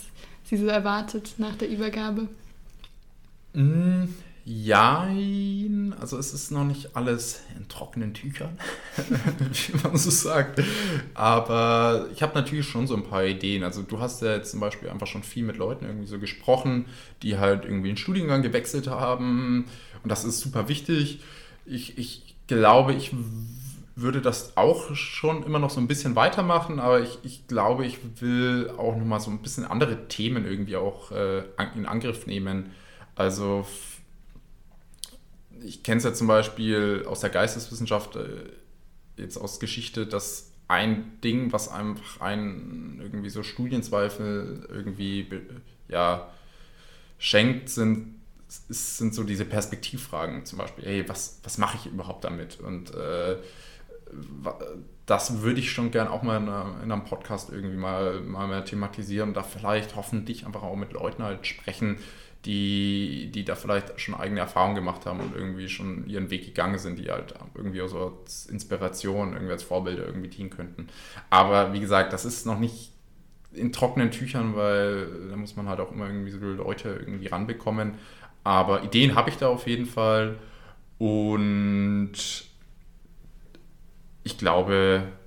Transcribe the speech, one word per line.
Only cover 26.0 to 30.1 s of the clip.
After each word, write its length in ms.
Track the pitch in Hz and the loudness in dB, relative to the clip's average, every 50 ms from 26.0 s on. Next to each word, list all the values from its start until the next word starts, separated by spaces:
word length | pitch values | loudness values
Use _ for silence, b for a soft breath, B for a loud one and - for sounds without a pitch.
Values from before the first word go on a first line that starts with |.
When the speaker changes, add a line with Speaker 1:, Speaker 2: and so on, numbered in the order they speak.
| - 127 117 | 0 2 4
Speaker 2:
weitermachen, 640 | 113 131 180 - 208 180 175 170 170 170 - 156 139 | 6 6 6 4 4 4 4 4 4 2 0 -2 2
aber 200 | 123 127 127 123 | 4 6 6 6
ich, 160 | 117 117 - - | 4 2 -4 -10
ich 240 | - 131 - - - | -12 -14 -14 -14 -8
glaube, 380 | - 123 110 98 110 127 135 131 | -2 2 4 4 4 4 2 0
ich 140 | 120 120 - 120 117 110 - | -2 -4 -8 -10 -12 -8 -4
will 520 | 120 120 123 123 127 123 123 123 120 - - - | 0 2 2 4 4 4 2 2 0 -2 -4 -2
auch 180 | 117 117 113 | 0 0 2
nochmal 240 | 113 113 113 107 107 | 2 2 2 2 0
so 100 | 107 110 | 0 -2
ein 120 | 104 107 | -4 -6
bisschen 220 | - - - 127 - | -6 -6 -6 -6 -4
andere 420 | - - 123 151 113 110 - - | -2 2 2 2 2 2 -2 -6
Themen 380 | - | -6